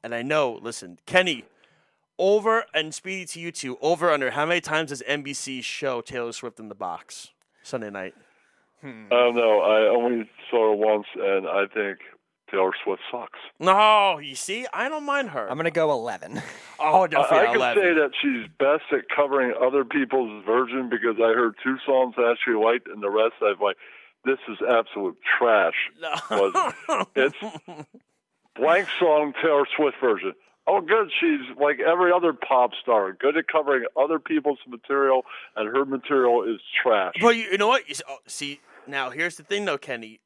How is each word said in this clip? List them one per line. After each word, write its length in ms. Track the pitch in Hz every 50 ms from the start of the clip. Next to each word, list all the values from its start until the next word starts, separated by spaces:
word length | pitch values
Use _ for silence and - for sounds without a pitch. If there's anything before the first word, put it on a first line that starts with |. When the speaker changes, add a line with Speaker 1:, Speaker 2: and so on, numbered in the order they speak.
| -
Speaker 1:
and 100 | 113 120
I 80 | 117
know, 380 | 120 135 151 156 143 123 113 -
listen, 380 | 98 117 113 - 101 87 87 _ _
Kenny, 400 | - - 185 185 180 151 117 - _ _ _ _ _ _ _ _ _ _ _ _ _ _ -
over, 460 | 180 190 208 214 202 226 220 226 - _ -
and 200 | 156 156 156 151
Speedy 300 | - _ 185 190 190 180
to 120 | 160 - 170
you 140 | 170 170 165
too, 240 | - - 131 123 -
over 320 | - 151 175 151 165 175
under, 200 | 151 143 135 123
how 140 | 113 143 151
many 140 | 160 175 175
times 300 | - - 156 156 160 135
does 120 | 143 123 123
N 140 | - 143 147
B 100 | 139 139 139
C's 300 | - - 139 131 127 117
show 380 | - - - - 139 127 120
Taylor 320 | 113 - 139 123 120 117 113
Swift 260 | - - 120 _ -
in 80 | 110
the 80 | 104 101
Box 540 | 98 98 90 85 82 - _ - - - - _ _ _ _ _ _
Sunday 280 | _ - - 123 110 104
night? 240 | 101 98 92 95 - _ _ _ _ _ _ _ _ _ _ _ _ _
Speaker 2:
Hmm. 240 | - 139 120 110 110 104 120
Speaker 3:
I 20 |
don't 200 | 120 123 123 120
know. 260 | 120 117 110 107 101
I 260 | 87 101 107 110 110 104 113
only 340 | 120 120 123 123 117 110 - _ - - -
saw 200 | - 117 110 110
her 40 | 107
once, 300 | 101 107 110 107 104 101 - -
and 320 | 92 98 98 98 95 95
I 200 | 85 87 98 101 101 -
think 260 | 110 101 98 95 - - - - _ _ _ _ _ _ -
Taylor 200 | - 98 95 95 95 - -
Swift 180 | 104 95 - - -
sucks. 300 | - 123 107 - - - - - _
Speaker 1:
No, 600 | _ 156 185 190 202 214 214 214 214 202 196 175
you 180 | 147 151 143 131
see, 320 | 127 - - 196 233 254 240 -
I 160 | 175 233 277
don't 160 | 311 302 294
mind 240 | 285 277 285 269 208
her. 200 | 147 131 107 98
Speaker 2:
I'm 60 | 127
gonna 160 | 147 165 165
go 220 | - 165 160 151 143
eleven. 480 | 120 113 120 104 90 - 87 - - - - - - - - - -
Speaker 1:
Oh, 280 | - 156 160 185 190
definitely 300 | 160 151 139 143 127 165
Speaker 3:
I, 40 | 160 190
I 20 |
can 100 | - 233
Speaker 1:
eleven. 260 | 220 127 123 117 208 190
Speaker 3:
say 100 | 175 170
that 180 | 160 147 135 - -
she's 240 | - 143 131 120 107 101 _ _
best 240 | 139 135 147 156 - -
at 160 | 151 127 - - -
covering 380 | - 147 139 139 139 131 123 110 117
other 260 | 127 127 135 143 135
people's 580 | 113 - 147 135 113 135 131 123 110 107 107 95
version 440 | 98 113 123 131 117 123 131 127 120
because 260 | 120 110 117 117 110
I 140 | 107 117 113 113
heard 220 | 120 120 113 107 - -
two 140 | 131 135 131 -
songs 300 | - 135 131 131 123 113
I 120 | 123 120 117
actually 300 | 117 - - 123 113 107
liked, 280 | 110 113 120 123 _ -
and 120 | 82 104
the 80 | 101 101
rest 260 | 101 107 110 120 - -
I've 200 | 113 104 101 82
like, 160 | 104 101 95 _ - - - - - - _ _ _
this 120 | 127 135 131 - -
is 80 | 107 92 104 123
absolute 460 | 123 117 110 - - 110 98 90 82 _ - - - -
trash. 360 | 120 117 110 104 92 82 80 - - - _ _
Speaker 1:
No. 120 | 165 160 147 165 - -
Speaker 3:
But 800 | 220 202 196 98 - 381 359 269 - - - - 311 - - _
Speaker 1:
<laughs> 40 | _
Speaker 3:
it's 220 | 139 131 143 147 - 202 220 170 156 _ - 170 151 151 _ _ - _ _ _ _ _ _ _ _ _ _ _
blank 320 | 117 123 156 170 190 196 - - -
song, 340 | 180 165 151 151 151 147 135 -
Taylor 240 | - 160 147 143 143 - -
Swift 220 | - 151 139 - -
version. 320 | 131 123 107 92 90 95 - _ _ _ _ _ _
Oh, 140 | - 196 202
good. 300 | 175 156 208 226 208 165 - -
She's 220 | - - 151 - 127 123 127 131
like 200 | 143 147 147 123
every 320 | - 156 170 180 180 175
other 220 | 175 180 175 170 143
pop 380 | - - - 139 127 123 117 - -
star, 300 | - 127 117 107 98 95 95
good 220 | _ - 139 151
at 120 | 165 151
covering 360 | - - 156 147 139 139 131 117 - _ -
other 180 | 139 151 165 151
people's 400 | _ - 160 156 135 147 139 - -
material, 560 | 127 123 113 _ - 139 139 139 135 131 131 127 - - - - - _
and 120 | 107 107
her 180 | 107 120 135 139
material 580 | 135 135 131 - - 147 135 127 120 120 120 98
is 180 | 113 113 95 - - - -
trash. 320 | - 127 110 104 110 107 - -
Speaker 1:
But 140 | 196 233 233
you, 80 | 226 220 202
you 60 | 185
know 100 | 196 202
what? 200 | 220 262 254 - 143
You 60 | 143
s-, 60 | 135 -
oh, 100 | - 139 127 _
see, 340 | - - - 147 143 143 147 _ _ - - -
now 220 | 131 143 139 131 127
here's 260 | 127 151 165 175 160
the 80 | - 151
thing, 220 | _ 196 208 208
though, 120 | 190 147
Kenny. 420 | 135 - - 131 117 113 110 110 _ _